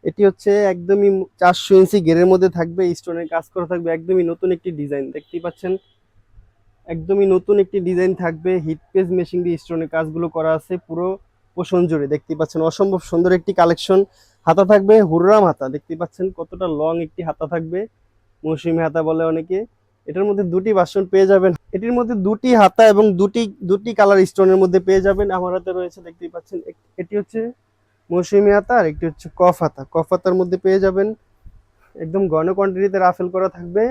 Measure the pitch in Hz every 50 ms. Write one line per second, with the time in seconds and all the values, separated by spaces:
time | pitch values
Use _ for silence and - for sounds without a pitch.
0 | _ 160 156 - 208 196 185 _ - 208 202 208 208 196 185 175 170 180 196 202
1 | 202 202 196 190 185 - _ _ 185 175 180 - - - 196 190 190 180 - 208
2 | 170 160 165 170 180 185 185 185 185 185 - 175 165 170 170 185 185 175 170 -
3 | _ 180 170 165 170 156 170 165 160 _ _ 185 175 156 180 175 170 165 165 165
4 | 165 175 185 185 175 165 170 _ - 190 180 165 _ 185 165 147 147 139 143 139
5 | 135 131 131 151 _ _ - 170 165 175 165 _ - 180 190 190 _ _ _ _
6 | _ _ _ _ _ _ _ - _ _ _ _ _ _ _ _ _ - 170 165
7 | 156 175 196 196 202 196 185 185 185 - 208 202 196 185 - 196 175 180 185 180
8 | 185 185 185 - 180 165 165 156 160 185 185 180 151 160 160 156 _ _ _ 190
9 | 190 170 180 180 175 - - 175 175 175 170 156 - - 165 165 160 156 - 160
10 | 160 156 156 165 170 165 - 165 160 160 160 160 _ _ 180 175 _ _ 160 170
11 | 175 185 190 - _ _ _ _ _ _ _ 175 175 - 190 180 175 165 160 151
12 | 143 139 147 147 _ _ 160 151 160 - - 165 160 160 - - 196 196 190 180
13 | - - - 170 175 180 185 180 170 - 180 180 170 170 170 - - - 190 190
14 | 196 _ _ _ _ _ _ _ _ 165 165 185 196 185 214 202 196 196 214 220
15 | 208 165 160 170 170 190 214 214 202 170 151 _ 139 131 135 147 _ _ 170 160
16 | 175 165 _ - 185 190 185 - 165 _ - 175 185 170 156 147 151 160 165 170
17 | 165 156 _ - 170 160 151 _ 160 143 170 170 165 160 175 185 214 226 _ _
18 | _ _ _ _ _ _ _ _ - 156 160 139 - 170 165 165 165 156 147 165
19 | 160 156 160 160 165 160 160 165 160 175 185 196 226 - _ _ _ _ _ _
20 | _ - 151 185 196 208 202 196 196 175 165 185 185 220 214 190 175 - - 202
21 | 196 180 - 190 196 190 196 190 185 185 170 - _ _ - 185 214 233 247 240
22 | 240 220 247 202 180 202 220 214 - 254 247 220 202 185 - - 226 220 208 202
23 | 220 214 190 175 196 202 - 233 233 202 202 _ 190 175 196 196 208 233 220 226
24 | 208 196 202 190 185 185 _ - 190 190 190 190 190 180 175 185 180 185 190 190
25 | 185 196 196 190 208 202 185 185 180 180 180 185 175 190 180 185 180 175 _ 196
26 | 175 170 165 _ 180 165 - 170 _ _ 202 175 - - - _ _ _ _ -
27 | 175 _ 208 208 196 _ - 226 226 240 247 _ _ _ _ _ _ _ _ _
28 | _ _ 170 180 175 - 208 202 202 202 202 208 202 - 247 240 185 156 151 -
29 | 170 165 156 _ - 165 _ - 180 180 175 - 170 147 _ - 135 _ - 165
30 | 160 _ 185 180 _ 185 180 185 185 175 185 180 - 190 190 190 190 190 185 190
31 | 196 214 220 _ _ _ _ _ _ - _ - _ _ _ _ _ _ _ -
32 | 165 160 165 196 196 180 156 156 160 180 190 196 196 196 185 185 196 202 190 196
33 | 190 180 175 - 180 180 180 185 190 185 - 175 175 175 175 208 220 247